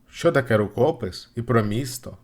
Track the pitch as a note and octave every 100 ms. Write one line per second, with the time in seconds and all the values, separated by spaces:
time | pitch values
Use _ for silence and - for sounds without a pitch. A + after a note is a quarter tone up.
0 | _ - E3+ C#3 B2 A2 G2+ - C3+ -
1 | F#2+ - - - A#2 C#3+ G#2 G#2+ C#3 -
2 | - -